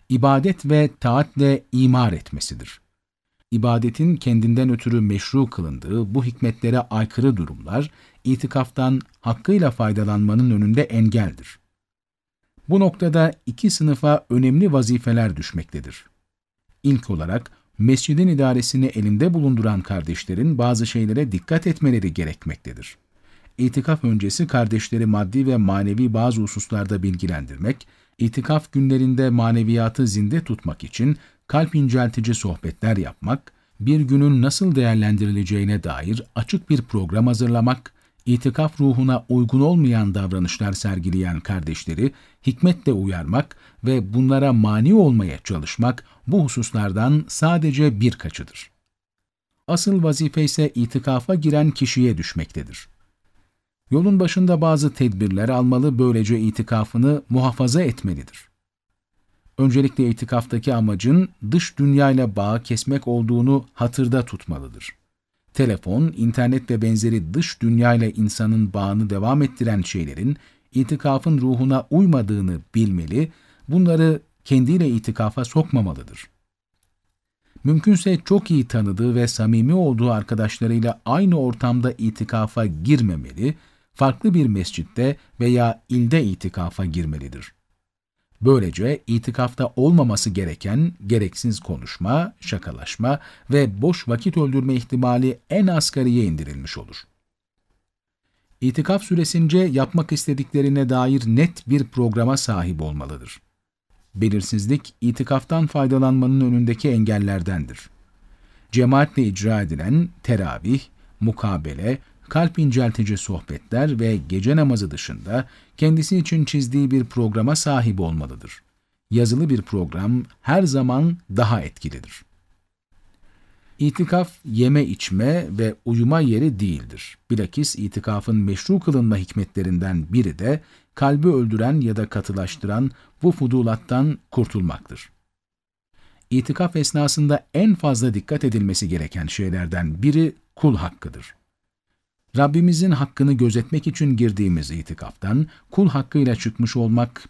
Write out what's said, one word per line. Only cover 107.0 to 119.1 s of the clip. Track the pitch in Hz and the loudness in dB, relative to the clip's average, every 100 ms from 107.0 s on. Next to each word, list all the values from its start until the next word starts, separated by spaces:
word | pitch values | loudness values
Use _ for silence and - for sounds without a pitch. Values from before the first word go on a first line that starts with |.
| 107 104 101 98 87 90 67 - - _ _ _ _ _ _ _ _ | 2 0 -2 -4 -4 -6 -8 -14 -20 _ _ _ _ _ _ _ _
Cemaatle | 120 123 135 151 - | 0 4 4 2 0
icra | 110 95 107 107 | -2 -2 -2 -2
edilen | 95 76 90 156 175 - | -2 -4 0 0 0 -4
teravih, | - 110 85 58 92 135 - _ _ - | -2 -2 -2 -6 -4 -4 -4 _ _ -4
mukabele, | 110 - 104 87 78 69 104 - - _ - | -4 -2 -4 -4 -6 -6 -6 -6 -10 _ -4
kalp | 160 170 170 | -2 0 0
inceltici | 147 123 117 113 104 101 | 0 2 0 -2 -2 -4
sohbetler | - 90 - 71 - 117 151 117 | -6 -10 -10 -14 -6 -2 -2 0
ve | 113 104 69 | -2 -2 -4
gece | 95 110 156 | -2 0 2
namazı | 143 117 92 | 2 0 -4
dışında | 71 - 53 95 120 131 - _ - | -8 -12 -12 -6 -6 -6 -14 _ -2
kendisi | 156 160 151 185 | 0 2 2 0
için | 151 165 143 | 0 0 0
çizdiği | 147 123 139 139 | -2 -2 0 0
bir | 131 | 0
programa | 120 123 110 110 117 156 | 0 -2 -2 0 0 0
sahip | 151 135 113 95 | 0 0 0 0
olmalıdır. | 82 80 69 60 57 - _ _ _ _ - | -2 -4 -6 -12 -18 -20 _ _ _ _ -2